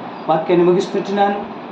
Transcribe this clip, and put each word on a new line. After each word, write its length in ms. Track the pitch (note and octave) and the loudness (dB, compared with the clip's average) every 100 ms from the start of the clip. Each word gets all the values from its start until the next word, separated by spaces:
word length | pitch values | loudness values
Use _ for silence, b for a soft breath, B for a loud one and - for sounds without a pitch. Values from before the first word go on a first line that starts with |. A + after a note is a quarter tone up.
| - - - | -10 -10 -2
వాక్యాన్ని 380 | D#3+ - F3 F3 | 0 2 4 4
ముగిస్తుంటున్నాను. 960 | F3+ - G3+ G3 G3+ G3+ G3+ - - - | 4 0 -4 -2 0 0 0 -6 -12 -14